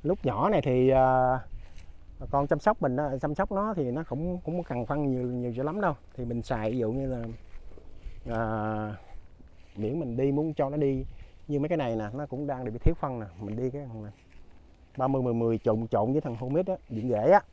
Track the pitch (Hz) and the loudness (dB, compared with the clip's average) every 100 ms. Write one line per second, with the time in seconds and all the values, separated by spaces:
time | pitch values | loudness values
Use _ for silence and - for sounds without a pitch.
0 | 143 185 127 104 151 190 139 127 131 131 | 0 0 0 2 2 4 4 4 6 8
1 | 131 127 127 131 - - - - - - | 6 6 4 2 -2 -10 -10 -14 -14 -16
2 | - - - 143 143 147 208 214 139 127 | -18 -14 -2 0 2 2 2 2 0 0
3 | 147 131 147 151 202 196 214 185 127 131 | -2 -2 -2 0 0 0 -2 0 0 -2
4 | 160 131 170 180 160 175 170 123 113 147 | -4 -4 -4 -4 -4 -4 -4 -6 -2 0
5 | 143 127 123 123 123 117 143 196 196 139 | 0 0 -2 -2 -4 -2 -2 0 0 -2
6 | - - 120 117 - 120 110 127 110 131 | -10 -8 -4 -4 -2 -2 0 0 0 0
7 | 135 123 113 113 - - - - - - | -2 -4 -6 -10 -12 -12 -12 -14 -14 -12
8 | - - - 113 113 110 110 107 107 101 | -12 -10 -4 -2 0 -2 -2 -2 -4 -8
9 | - - - - - - - - 107 156 | -12 -14 -14 -20 -20 -20 -16 -6 -2 -2
10 | 135 113 139 143 160 151 135 151 139 135 | -2 0 2 2 0 0 0 2 2 0
11 | 131 - - - - 143 156 165 139 113 | -4 -10 -16 -16 -4 -2 2 0 0 -2
12 | 104 127 147 131 147 131 127 117 151 170 | -2 -6 -6 -6 -4 -4 -4 2 4 4
13 | 147 123 101 87 101 110 127 139 139 113 | -2 -4 -8 -10 -6 -2 -4 -4 -10 -10
14 | 104 - - - - - - - - - | -12 -14 -20 -20 -20 -20 -20 -20 -14 0
15 | 131 135 123 117 113 113 117 110 113 107 | 2 4 2 2 2 4 4 2 2 2
16 | 110 147 143 113 123 151 190 185 - 110 | 4 2 0 -6 0 0 0 -4 -4 -4
17 | 123 107 127 202 - | 0 4 8 6 6